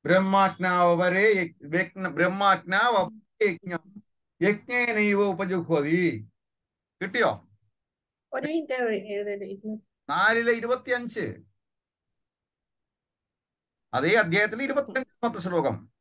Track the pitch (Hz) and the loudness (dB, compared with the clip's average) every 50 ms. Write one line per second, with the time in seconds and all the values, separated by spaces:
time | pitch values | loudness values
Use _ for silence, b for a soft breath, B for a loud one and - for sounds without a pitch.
0 | _ 143 175 190 190 190 196 196 196 190 - - 175 180 180 180 175 175 175 165 | _ 4 4 4 4 4 4 4 4 4 2 -2 -2 0 4 4 4 4 4 4
1 | 180 185 185 190 202 220 208 190 175 165 - _ 143 147 156 180 185 - _ 190 | 2 2 2 4 4 4 4 2 0 -4 -8 _ -10 -4 -2 -2 -2 -2 _ -8
2 | 190 175 147 147 175 180 185 196 202 196 190 175 - 175 190 202 226 247 233 196 | -8 -6 0 0 0 0 2 2 4 2 2 2 0 -2 0 2 2 4 2 2
3 | 185 175 220 220 _ _ _ _ 214 202 170 170 - 180 175 165 _ - - 208 | 0 0 -6 -18 _ _ _ _ 0 0 0 -4 -8 -8 -8 -8 _ -12 -20 -20
4 | _ _ _ _ _ _ _ _ 170 202 208 208 - - 247 247 240 240 220 214 | _ _ _ _ _ _ _ _ 0 0 0 -2 -4 -4 -2 0 0 0 0 0
5 | 208 208 202 196 202 202 185 165 196 185 190 180 165 165 165 151 143 151 165 180 | 2 2 2 2 2 0 0 -2 -4 -2 -2 -4 0 0 0 0 2 2 2 2
6 | 180 156 117 107 107 - _ _ _ _ _ _ _ _ _ _ _ _ _ _ | 2 0 -2 -4 -12 -16 _ _ _ _ _ _ _ _ _ _ _ _ _ _
7 | 185 190 190 247 214 143 107 - _ _ _ _ _ _ _ _ _ _ _ _ | -10 -6 0 0 0 0 0 -4 _ _ _ _ _ _ _ _ _ _ _ _
8 | _ _ _ _ _ _ - 262 262 294 320 330 302 - 254 254 247 226 214 196 | _ _ _ _ _ _ -8 -6 -6 -4 -4 -4 -4 -4 -4 -4 -2 -2 -4 -4
9 | 190 196 202 202 208 208 202 202 202 185 196 196 - 214 214 220 _ _ _ _ | -6 -6 -8 -6 -6 -6 -8 -8 -10 -12 -14 -12 -10 -10 -10 -12 _ _ _ _
10 | _ - 147 175 196 214 226 233 233 233 233 233 226 233 247 247 - 254 247 247 | _ -4 -2 2 2 2 2 2 2 0 0 0 0 -2 -2 -4 -2 -4 -4 -4
11 | 240 233 - 220 160 113 - - - _ _ _ _ _ _ _ _ _ _ _ | -4 -8 -8 -6 -6 -6 -8 -12 -18 _ _ _ _ _ _ _ _ _ _ _
12 | _ _ _ _ _ _ _ _ _ _ _ _ _ _ _ _ _ _ _ _ | _ _ _ _ _ _ _ _ _ _ _ _ _ _ _ _ _ _ _ _
13 | _ _ _ _ _ _ _ _ _ _ _ _ _ _ _ _ _ _ - 123 | _ _ _ _ _ _ _ _ _ _ _ _ _ _ _ _ _ _ -4 -2
14 | 139 170 208 233 214 170 165 202 208 214 220 233 277 269 262 285 277 - 196 262 | 2 4 4 4 2 2 2 0 0 0 -2 -6 -4 -2 -2 -2 -2 -2 -6 -6
15 | 262 _ _ _ - 226 233 202 170 180 175 165 135 131 110 - - - _ _ | -6 _ _ _ -4 -4 -4 -4 -8 -2 -2 0 0 -2 -4 -4 -10 -20 _ _